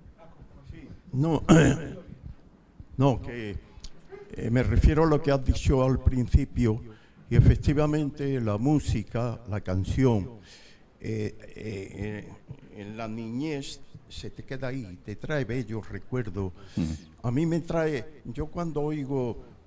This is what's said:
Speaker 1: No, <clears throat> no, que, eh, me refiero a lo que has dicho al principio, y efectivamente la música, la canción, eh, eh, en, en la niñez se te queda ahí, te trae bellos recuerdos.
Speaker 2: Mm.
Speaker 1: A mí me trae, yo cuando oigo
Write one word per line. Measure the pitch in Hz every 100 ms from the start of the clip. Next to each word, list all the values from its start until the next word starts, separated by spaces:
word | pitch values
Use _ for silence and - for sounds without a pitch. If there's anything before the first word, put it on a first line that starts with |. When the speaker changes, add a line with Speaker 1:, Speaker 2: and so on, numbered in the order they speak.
| - - 165 - - - - - - - -
Speaker 1:
No, | 127 156 151 -
<clears throat> | 165 135 - - - - - - - - - _ - - -
no, | 139 117
que, | - 117 107 95 - - - - - - -
eh, | - 120
me | 120
refiero | 123 123 - 156
a | 160
lo | 147
que | -
has | 139
dicho | 131 127 - 135
al | 127 123
principio, | - 127 117 - 135 - 120 113 120 107 - - -
y | 117
efectivamente | - 120 - 143 151 151 143 143 139 135
la | 113 104
música, | 131 147 - 120 98 117 120 110 120
la | 104
canción, | 95 95 90 - 135 214 90 113 92 - - - - -
eh, | 107 110 107 - - -
eh, | 110 101 95 - 107 104 95 - - 139 - 107
en, |
en | 101 110
la | 113
niñez | 110 113 120 156 143 139 - - - -
se | - -
te | -
queda | - 131 127
ahí, | 135 101 90 -
te | 101
trae | - 151 120
bellos | 127 107 110 -
recuerdos. | 98 - 127 113 98 95 - - -
Speaker 2:
Mm. | 80 78 - -
Speaker 1:
A | 120
mí | 123 165
me | 165
trae, | - 165 160 143 - - -
yo | 127 151
cuando | 180 170 151
oigo | 147 151 131 139 123 104 - -